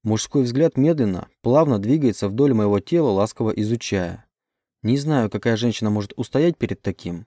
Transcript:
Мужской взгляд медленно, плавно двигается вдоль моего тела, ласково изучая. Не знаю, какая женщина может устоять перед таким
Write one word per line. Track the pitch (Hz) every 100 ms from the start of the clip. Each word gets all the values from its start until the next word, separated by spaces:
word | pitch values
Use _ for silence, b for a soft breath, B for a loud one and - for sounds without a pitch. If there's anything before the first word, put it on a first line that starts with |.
Мужской | 107 110 - 143
взгляд | 123 123 160
медленно, | - 147 160 107 90 - _
плавно | 120 135 156 107
двигается | 104 156 131 98 101
вдоль | 107 143
моего | 110 104 101
тела, | - 170 143
ласково | 98 110 - 110
изучая. | - 107 117 - 98 87 - _ _ _ _ _ _
Не | 107 135
знаю, | 147 143 107
какая | 104 120
женщина | 110 120 107 107
может | 104 101 -
устоять | 120 135 170 160
перед | 113 98
таким | - - 87 85